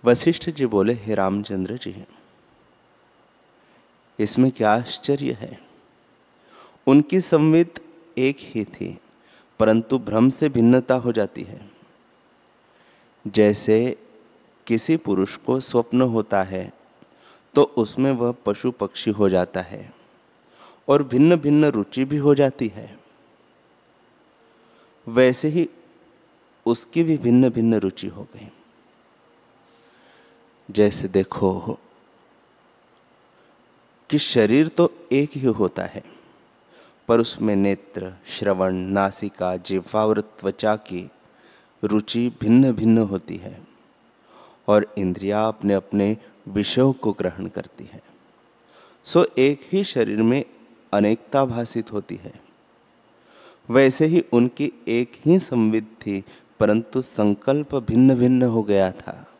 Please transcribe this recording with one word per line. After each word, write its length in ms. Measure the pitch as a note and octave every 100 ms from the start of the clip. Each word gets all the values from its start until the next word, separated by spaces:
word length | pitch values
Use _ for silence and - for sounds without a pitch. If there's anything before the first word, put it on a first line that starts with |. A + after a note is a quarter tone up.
वशिष्ठ 460 | A#2+ B2 E3 E3+ -
जी 160 | C#3+ B2+
बोले, 260 | G#2 G2+
हे 220 | A#2+ G#2
रामचंद्र 640 | G#2 F#2+ G2+ G2+ G2 F#2 B2
जी, 280 | G2 F#2+ G2 _ _ _ _ _ _ _ _ _ _ _ _ _ _ _ _ _ _ _ _ -
इसमें 320 | G#2+ - C3
क्या 240 | - A2
आश्चर्य 580 | A2 A#2+ - - C#3 C3+
है? 280 | A#2 A#2 - _ _ _ _ _ _ _ _ _ - - _ -
उनकी 340 | C#3 D3 F#3
संवित 640 | F3 D#3+ D#3 D#3+ E3+ - - - _ -
एक 180 | C3 C#3
ही 240 | - A2+
थी, 340 | G2+ - F#2+ - _ _ _ _ _ _
परंतु 400 | A2 A2+ A2+ C3
भ्रम 320 | G#2 A2 B2+
से 180 | C3+ D3+
भिन्नता 460 | B2 A#2 B2+ B2+
हो 180 | B2+ A#2+
जाती 300 | A2+ G2 -
है। 280 | F2+ - G#2 _ _ _ _ _ _ _ _ _ _ _ _ _ _ _ G#2+
जैसे 680 | G#2 G#2 G#2 - A2 B2 - - _ _ _ _ _ -
किसी 300 | A2+ - D#3+
पुरुष 400 | - F#2 F#2 -
को 240 | - C3
स्वप्न 400 | - A#2+ A2+ B2
होता 420 | B2+ A2+ G#2+ G2+
है 300 | F#2+ F#2+ G2 _ _ _ _ _ _ _ _
तो 80 | C3
उसमें 500 | C#3+ - G#2+ - C3+
वह 220 | B2+ A#2+ B2 -
पशु 240 | G2+ B2+
पक्षी 400 | B2 G2 - -
हो 180 | G#2 G2+
जाता 320 | F#2 F2+ F#2
है 340 | F2 G2+ G2+ - _ _ _ _ _ _ - _ -
और 140 | C#3+
भिन्न 340 | C#3 B2 D#3 F3
भिन्न 280 | C#3+ D3
रुचि 400 | D3+ A#2 G2+ -
भी 120 | C3+ D3
हो 180 | C#3+
जाती 340 | C#3+ C#3 - A2+
है, 300 | F#2+ - - _ _ _ _ _ _ _ _ _ _ _ _ _ _ _ _ _ _ _ _ -
वैसे 400 | A#2 B2+ B2+ D#3
ही 200 | E3 D#3+ - _ _ _ _ _ _ _ _ -
उसकी 360 | A#2+ - E3
भी 160 | E3 D3+
भिन्न 320 | A#2+ B2+ B2+
भिन्न 240 | A#2 A2+
रुचि 320 | G#2+ F#2+ - -
हो 160 | G2+
गई। 300 | - A2+ G#2 _ _ _ _ _ _ _ _ _ _ _ _ _ _ _ _ _ _ _ _ _ -
जैसे 380 | G2+ G#2+ G#2 F#2+
देखो 680 | G2 F#2+ - F#2+ F#2 F2 - _ _ _ _ _ _ _ _ _ _ _ _ _ _ _ _ _ _ _ _ _ _ _
कि 80 | D3
शरीर 500 | - B2 G#2+ C3 D#3+
तो 400 | - E3+ - -
एक 180 | C3+ D3
ही 120 | C#3+ C3
होता 380 | A2 F#2 -
है, 200 | F#2 E2+ - - _ _ _ _ _ _ _ _ -
पर 120 | A#2
उसमें 360 | A#2 - A2 G2+
नेत्र, 580 | G2 G2 - - F#2 F#2 -
श्रवण, 480 | - G2+ F#2+ F#2+
नासिका, 840 | F#2 F#2 G2 G2 - G#2 - F#2 F2+
जिह्वा 500 | F2 F#2+ E2+ G#2+ G#2+
और 140 | G#2+
त्वचा 560 | G#2+ - F#2+ F#2+ G#2+ G#2+
की 340 | - F2+ F#2 _ _ _ _ _ _ _
रुचि 480 | G#2 G#2+ G#2 A#2 B2 -
भिन्न 320 | A2 A#2+ C3+
भिन्न 260 | A2 A2 A2+
होती 380 | G#2+ F#2+ - F2
है 260 | F#2+ F#2+ - _ _ _ _ _ _ - - _ -
और 260 | G#2 G2+ -
इंद्रियां 500 | F#2 F2+ F#2+ G#2 A2
अपने 260 | A2 G2+
अपने 420 | G2 - G2+ G2 G#2+ - _ -
विषयों 440 | G2 G2+ - C3+
को 200 | B2+ A2
ग्रहण 340 | G2 F#2 F#2 F#2
करती 380 | G2+ - -
हैं, 180 | - - _ _ _ _ _ _ _ _ _ _
सो 220 | - E3 - -
एक 300 | C3 C#3+ -
ही 120 | F#3+
शरीर 380 | G3 C3 G#2+ G#2
में 220 | A2+ C3 - _ _ _ _
अनेकता 520 | G2+ G#2 A2+ - C#3
भासित 480 | C3+ A#2 A#2 A#2 A2
होती 240 | G#2+ - F#2
है। 160 | F#2 - _ _ _ _ _ _ _ _ _ _ - _ -
वैसे 360 | A#2+ C3+ - D#3
ही 180 | E3+ -
उनकी 400 | A#2+ B2 - D3 - -
एक 240 | A#2 A#2+ -
ही 140 | D3 F#3
संविद 460 | - B2 A2 A2
थी, 400 | G#2+ - G#2+ G2 G2 - _ _
परंतु 420 | G#2 A2 A2+ C3
संकल्प 720 | B2+ - G#2 G2+ - C#3+ C#3+
भिन्न 400 | C#3 A2+ A2+ C3
भिन्न 280 | B2+ B2 B2+
हो 200 | B2 A2+
गया 300 | G#2 G2 F#2
था। 400 | F#2 - - -